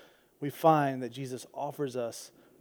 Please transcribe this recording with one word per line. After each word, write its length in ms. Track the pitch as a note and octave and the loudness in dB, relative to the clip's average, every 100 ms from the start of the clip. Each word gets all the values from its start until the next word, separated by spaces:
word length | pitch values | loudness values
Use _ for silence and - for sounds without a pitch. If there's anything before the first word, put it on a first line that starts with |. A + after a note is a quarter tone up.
| - _ _ _ | -20 _ _ _
we 120 | C#3+ | -8
find 500 | - D#3+ D#3 C#3 C3 | 4 6 6 4 -2
that 80 | A#2+ | -6
Jesus 380 | B2 C3 B2+ - - | -8 -8 -10 -10 -10
offers 400 | D3 D3 C#3 B2 | -8 -4 -4 -4
us 360 | A#2 - - - - _ | -6 -8 -16 -20 -20 _